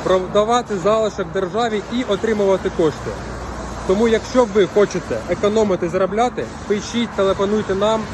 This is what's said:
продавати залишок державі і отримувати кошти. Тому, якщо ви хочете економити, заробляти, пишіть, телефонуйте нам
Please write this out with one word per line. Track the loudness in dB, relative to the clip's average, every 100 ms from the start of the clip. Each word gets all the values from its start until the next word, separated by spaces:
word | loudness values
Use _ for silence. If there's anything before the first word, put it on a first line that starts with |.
продавати | 2 2 2 2 4 2 0 0
залишок | 2 2 2 -2 -4
державі | -2 -2 -2 -2 -2 -4
і | -4
отримувати | -2 -2 0 2 2 2 0 0
кошти. | 0 0 -8 -8 -8 -8 -10 -10 -10 -8 -2
Тому, | 2 4
якщо | 2 2 2 2
ви | 4 4
хочете | 4 2 0 -4 -6 -4
економити, | 0 2 2 2 0 0
заробляти, | 0 0 0 0 -2 -8 -10 -4
пишіть, | -2 -2 -4 -4
телефонуйте | 0 0 2 0 0 0 0
нам | 2 0 -2